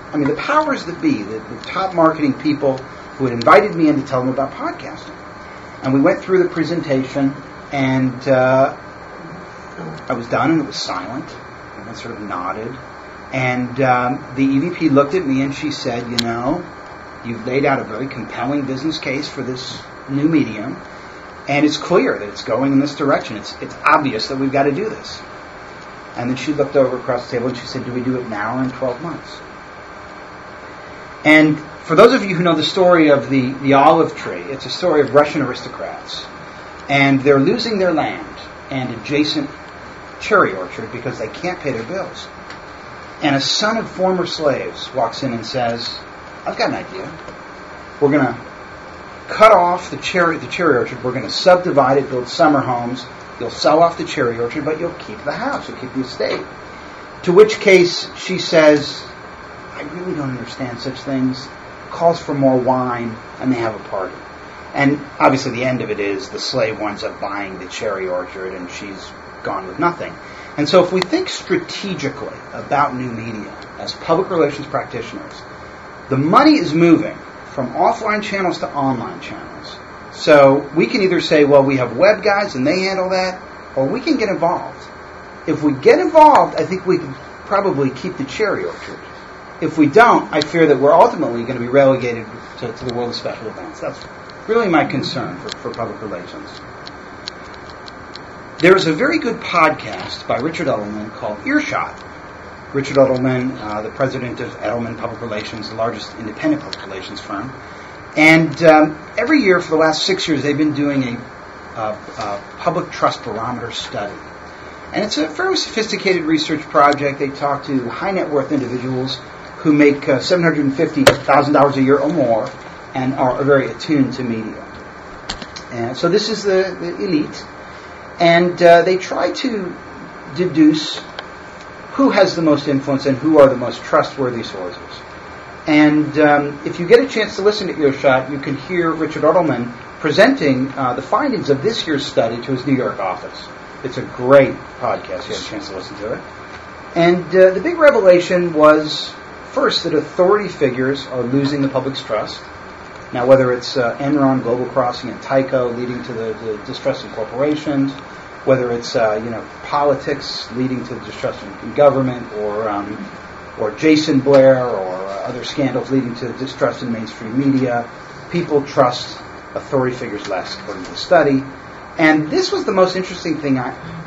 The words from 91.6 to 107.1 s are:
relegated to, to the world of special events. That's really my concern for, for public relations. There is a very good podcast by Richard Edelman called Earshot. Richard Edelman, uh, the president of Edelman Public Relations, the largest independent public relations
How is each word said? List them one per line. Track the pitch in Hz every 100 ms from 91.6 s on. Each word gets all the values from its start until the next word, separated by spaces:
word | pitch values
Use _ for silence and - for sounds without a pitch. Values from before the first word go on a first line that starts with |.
| 120
relegated | 139 135 127 120 117 107 113 - -
to, | 120
to | - 127
the |
world | 117 120
of | -
special | 113 107 110
events. | 92 101 -
That's | 147 - - - - - -
really | 233 208
my | 151 135
concern | 135 - 127 104 90
for, | 110 -
for | 120
public | - 110 -
relations. | 107 90 90 - - - - - - - - - - - - - - - - - - - - - - -
There | 170 190
is | 160
a |
very | 156 277 330
good | 240 -
podcast | - 175 156 - 113 98 101 - -
by | 117
Richard | 151 165 143
Edelman | 107 104 107 110
called | - 110 104 262
Earshot. | 294 - 85 85 - - - - - - - -
Richard | 139 139 135
Edelman, | 135 127 131 127 127 123
uh, | 107 107
the | 110
president | - 131 127 120 -
of | 117 -
Edelman | 107 120 117 110
Public | 113 107
Relations, | 117 107 104 110 104
the | 113
largest | 117 107 - -
independent | 107 104 156 151
public | - - -
relations | 95 92